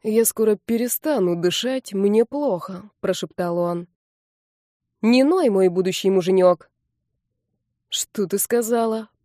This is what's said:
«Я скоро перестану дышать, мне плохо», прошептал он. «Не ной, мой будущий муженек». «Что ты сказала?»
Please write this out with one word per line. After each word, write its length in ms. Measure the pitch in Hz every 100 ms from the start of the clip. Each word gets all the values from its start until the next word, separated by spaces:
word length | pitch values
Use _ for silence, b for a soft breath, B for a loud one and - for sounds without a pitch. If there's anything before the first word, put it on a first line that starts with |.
«Я 220 | 220 220
скоро 320 | 226 - 220 208
перестану 800 | - 233 240 - 311 277 180 170
дышать, 580 | 175 175 240 262 -
мне 300 | 196 202 220
плохо», 680 | 240 285 285 180 - 185 208 _
прошептал 560 | 190 180 175 - 175 175
он. 300 | 175 175 175 _ _ _ _ _ _ _ _ _ _ _
«Не 220 | 214 247
ной, 260 | 277 370 285
мой 180 | 196 185
будущий 420 | 175 185 180 190
муженек». 600 | 190 175 190 180 180 - _ _ _ _ _ _ _ _ _ _ _ _
«Что 380 | - - - 185
ты 100 | 196
сказала?» 720 | - 240 226 233 226 220 220 _